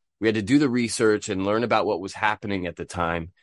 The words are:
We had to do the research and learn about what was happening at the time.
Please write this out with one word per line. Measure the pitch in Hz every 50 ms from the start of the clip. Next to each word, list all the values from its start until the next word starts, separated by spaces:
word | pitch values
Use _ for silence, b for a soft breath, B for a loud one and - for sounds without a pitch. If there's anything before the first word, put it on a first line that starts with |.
| _ _ _ -
We | 101 113
had | 107
to | 110 104
do | 92 135 147
the | 151 131
research | 120 123 120 110 - - 117 110 107 101 - -
and | 101 92 95
learn | 101 104 113 120
about | 110 117 107 90 101
what | 101 85
was | 92 95 -
happening | - 110 107 107 - - 104 101 92 90 87
at | 82
the | - 85
time. | - - 90 85 82 85 85 82 87 _ _